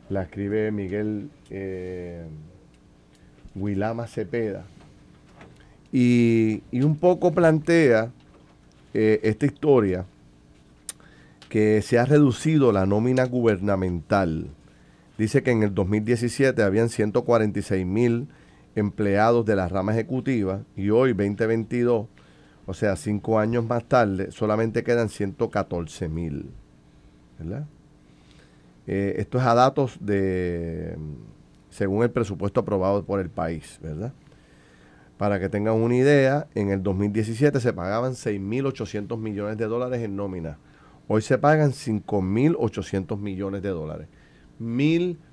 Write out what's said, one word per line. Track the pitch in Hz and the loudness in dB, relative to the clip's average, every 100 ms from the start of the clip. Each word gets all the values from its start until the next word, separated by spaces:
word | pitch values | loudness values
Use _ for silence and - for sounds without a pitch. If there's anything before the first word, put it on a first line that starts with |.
| - | -6
La | 95 | -6
escribe | 87 104 101 107 107 | -6 -6 -4 -2 -2
Miguel, | 104 95 104 107 104 98 - - | -2 -4 -4 -4 -6 -8 -16 -14
eh, | 98 95 92 92 90 87 85 82 78 80 90 - _ _ _ _ _ - - - | -10 -8 -8 -8 -10 -10 -12 -14 -16 -18 -20 -20 _ _ _ _ _ -20 -20 -16
Huilama | 98 101 98 110 117 117 | -8 -4 -4 -4 -6 -8
Cepeda. | - 95 117 107 95 - - - - - - - - - - - - - | -8 -6 -4 -4 -6 -12 -20 -20 -20 -20 -20 -20 -20 -20 -20 -20 -20 -4
Y, | 127 123 120 117 113 110 107 - | 2 4 4 4 4 2 0 -4
y | 123 | -2
un | 147 151 | 0 2
poco | 180 180 180 | 2 4 2
plantea, | 170 165 160 156 170 143 110 117 - - - _ _ _ _ - | 4 4 4 4 4 6 4 2 -8 -20 -20 _ _ _ _ -8
eh, | 110 107 107 | 0 2 4
esta | 110 107 143 | 2 0 0
historia | - 156 131 98 90 92 - - _ _ - - _ - - - - - - - | 0 4 4 4 0 -6 -14 -20 _ _ -20 -20 _ -18 -18 -20 -20 -20 -20 -4
que | 110 107 107 | 2 4 2
se | - 117 | 2 2
ha | |
reducido | 123 147 143 113 156 156 127 | 6 6 6 2 2 4 4
la | 95 | 4
nómina | 95 104 120 127 127 | 2 2 2 2 0
gubernamental. | 127 117 95 101 95 92 87 - 101 90 80 69 - - _ - _ _ - | 2 2 2 0 0 0 -4 0 0 0 -2 -8 -14 -20 _ -20 _ _ -4
Dice | 107 135 | 0 0
que | 127 | 2
en | 117 | 2
el | 104 | 0
dos | 98 92 | 0 0
mil | 107 | 0
diecisiete | 107 117 120 - 135 120 | 0 -2 -2 0 0 2
habían | 101 104 117 | 2 2 0
ciento | 113 107 110 | 0 0 0
cuarenta | 117 117 107 101 | 2 2 2 -2
y | |
seis | - 95 90 | -2 -2 0
mil | 107 120 117 143 - - - - | 0 2 0 -4 -16 -20 -20 -10
empleados | 107 104 - 101 98 113 120 | -4 -4 -2 0 2 4 2
de | 110 | 2
la | 98 87 | 0 0
rama | 95 98 | -2 -2
ejecutiva | 113 110 127 135 120 95 98 - | -2 -2 -4 -2 -2 -2 -4 -8
y | - 98 | -4 2
hoy, | 113 131 | 4 4
veinte | 101 101 104 113 | 2 -2 0 0
veintidós, | 113 107 120 120 117 107 - - - - _ | 0 -2 0 0 0 -2 -14 -20 -20 -20 _
o | - | -12
sea, | 92 104 95 | -2 -2 -2
cinco | 107 104 - 110 | -2 -4 0 2
años | 110 120 | 2 0
más | 113 120 | 0 -4
tarde, | - 127 110 95 95 | 2 2 2 0 -4
solamente | - 107 107 113 113 | -4 0 0 0 -2
quedan | 117 120 107 | 0 0 0
ciento | - 98 - 113 | -2 -6 -4 -4
catorce | 104 95 87 82 - 85 | -2 -4 -6 -6 -8 -6
mil, | 80 82 71 - - - _ _ - - - _ - | -4 -6 -6 -10 -16 -20 _ _ -20 -20 -20 _ -14
¿verdad? | 80 117 151 - - _ _ _ - - - _ _ _ - | -10 -10 -10 -16 -20 _ _ _ -20 -20 -20 _ _ _ -6
Eh, | 98 98 - | -2 -2 -4
esto | 107 127 | -4 0
es | |
a | 127 | 2
datos | 117 131 139 131 - | 4 4 2 -2 -4
de, | 101 98 95 92 90 85 82 82 82 82 76 62 55 - - _ _ | -2 0 0 0 -2 -4 -6 -8 -8 -10 -12 -14 -18 -20 -20 _ _
según | - 98 104 | -6 -2 0
el | 117 | 0
presupuesto | 120 101 82 101 123 | 0 -4 -4 -2 -2
aprobado | 95 98 92 101 | 0 0 0 0
por | 85 98 | -2 -4
el | 87 | -4
país, | - 82 80 - - | -4 -4 -6 -10 -14
¿verdad? | 80 78 117 - - - - - - - - - - - | -10 -8 -10 -12 -20 -20 -20 -20 -20 -20 -20 -20 -16 -4
Para | 101 98 | -2 0
que | 95 | -2
tengan | 104 110 | -2 0
una | 113 117 | 2 2
idea, | 123 139 143 131 143 - | 4 6 6 4 2 -4
en | 113 101 | -4 -2
el | 98 | 0
dos | 95 95 | 0 0
mil | 104 | 0
diecisiete | 110 107 113 143 139 | 0 -2 2 2 2
se | 120 | 0
pagaban | 87 90 110 131 123 | -2 -2 -2 -2 -4
seis | 117 101 | -4 -4
mil | 98 123 135 | -4 -4 -4
ochocientos | - 107 107 98 113 | -6 -8 -8 -8 -6
millones | 110 101 104 110 | -6 -6 -6 -4
de | 110 | -4
dólares | 117 123 123 | -4 -4 -4
en | 110 98 | -4 -6
nómina. | 101 92 80 76 - - - - - | -6 -6 -8 -10 -18 -20 -20 -14 -2
Hoy | 107 | 0
se | - 127 | 2 2
pagan | 143 156 147 | 4 6 4
cinco | - 120 104 - 104 | 0 -4 -4 -2 -2
mil | 92 107 151 160 | 0 2 2 2
ochocientos | 110 - - 98 87 104 | -2 -4 -4 -4 -4 -6
millones | 101 95 98 98 | -6 -6 -6 -6
de | 98 | -6
dólares. | 85 78 78 78 - - - - - | -6 -8 -10 -14 -20 -20 -20 -20 -12
Mil | 117 120 151 170 180 165 - | -6 0 2 2 0 -6 -14